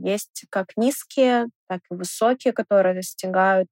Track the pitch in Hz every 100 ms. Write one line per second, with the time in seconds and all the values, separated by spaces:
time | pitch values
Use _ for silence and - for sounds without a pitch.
0 | 185 208 - - - 196 190 - 247 -
1 | - - 254 240 233 - - 185 - 180
2 | 180 - 226 254 254 240 202 202 185 185
3 | 185 - 185 185 190 190 185